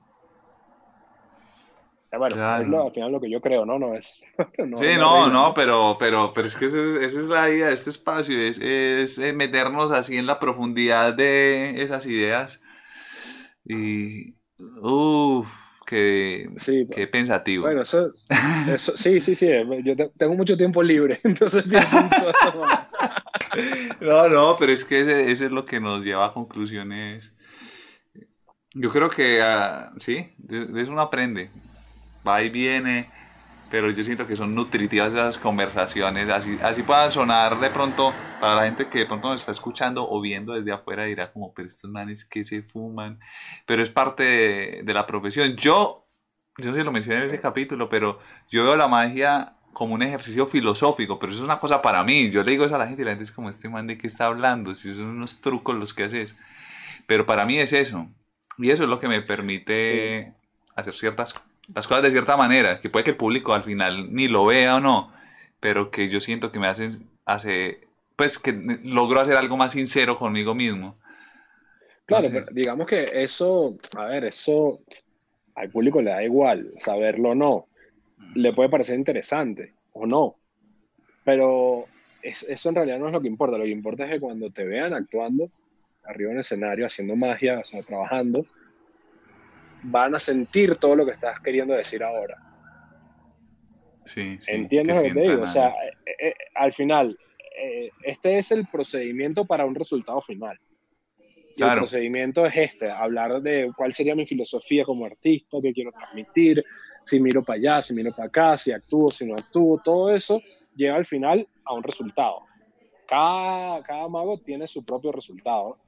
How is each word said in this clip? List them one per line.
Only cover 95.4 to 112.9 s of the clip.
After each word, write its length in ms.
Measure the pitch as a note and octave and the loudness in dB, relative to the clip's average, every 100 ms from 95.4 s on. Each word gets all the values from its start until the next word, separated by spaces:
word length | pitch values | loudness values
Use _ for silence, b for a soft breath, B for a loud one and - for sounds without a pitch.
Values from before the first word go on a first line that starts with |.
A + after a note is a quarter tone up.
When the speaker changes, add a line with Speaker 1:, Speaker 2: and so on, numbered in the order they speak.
Speaker 2:
sientan 0 | |
Speaker 1:
O 40 | F2+ | 0
sea, 120 | C#3 B2 | 2 2
Speaker 2:
algo. 100 | - - - - | 0 -10 -12 -12
Speaker 1:
eh, 220 | - D#3+ | -6 -6
eh, 40 | - - - | -6 -10 -2
al 180 | C#3 | -2
final, 440 | - C#3+ D3+ B2 G2+ _ _ - - | 0 0 2 2 -2 _ _ -20 -12
eh, 280 | C3+ A#2+ - - | -10 -8 -10 -12
este 340 | C#3 C#3 F#3 G3 | -12 -4 0 0
es 140 | G3 | 0
el 140 | A3 F#3+ | -2 -2
procedimiento 800 | D3+ C3+ C3+ A#2+ B2 C#3+ D#3+ G3 | -6 -6 -6 -6 -4 -4 -4 -2
para 200 | D#3+ C3+ | 0 -2
un 100 | C3+ | -4
resultado 460 | D#3+ C3 A2+ B2 | -6 -6 -4 -6
final. 360 | - G2 G#2+ F#2 _ _ _ _ _ _ | -8 -12 -14 -14 _ _ _ _ _ _
Y 420 | _ _ _ - | _ _ _ 0
Speaker 2:
Claro. 120 | A#2+ | 2
Speaker 1:
el 60 | A#2 - | 2 0
procedimiento 580 | B2 A#2 B2+ C3 D3 E3 | -2 -4 -4 -2 2 2
es 100 | D#3+ | 2
este, 340 | D3+ - G#2+ | -2 -2 -8
hablar 520 | G2+ A2+ A#2 A#2 C3 | -4 -4 -2 -2 -2
de 300 | D3 C#3+ B2 - | -2 -2 -2 -4
cuál 160 | - | -4
sería 240 | - D3 D#3 | -2 -2 -2
mi 100 | D3 | -2
filosofía 600 | C3 A#2 A#2+ - D3 C#3 | -4 -4 -6 0 0 0
como 200 | B2 A2+ | -4 -8
artista, 520 | - D#3+ D3+ _ C#3+ | -2 0 0 _ -4
qué 120 | C3 | -2
quiero 180 | B2 A#2+ | -2 -8
transmitir, 720 | - - - - E3 E3 D3+ - B B B | -10 -16 -16 -2 4 6 4 0 B B B
si 160 | - C3+ | 0 2
miro 240 | C3 C3 | 4 2
para 140 | A#2+ G#2+ | 0 0
allá, 240 | C#3 D3 | 2 2
si 120 | - | 0
miro 180 | A#2 A#2 | -4 -6
para 160 | A2+ A2 | -6 -2
acá, 300 | D#3 D#3+ D3 | 2 4 4
si 140 | C3+ | 0
actúo, 380 | A2 - D3+ D3 | -4 0 2 2
si 160 | - A#2 | 0 -8
no 80 | |
actúo, 480 | G#2+ - E3+ E3 D#3 | -8 -2 2 4 4
todo 300 | E3 F3 G3 G3+ | 2 2 4 2
eso 260 | - A3 - b b C#3 | 0 -2 -4 b b -2
lleva 220 | C#3 D3+ | 0 0
al 80 | F3 | -2
final 420 | C#3 C#3 F#3 G#3 _ - | -2 2 2 0 _ -10
a 80 | |
un 100 | A#2+ | -8
resultado. 580 | A2+ - - - A#2+ F2 _ _ _ _ _ | -8 -10 -8 -2 -2 -2 _ _ _ _ _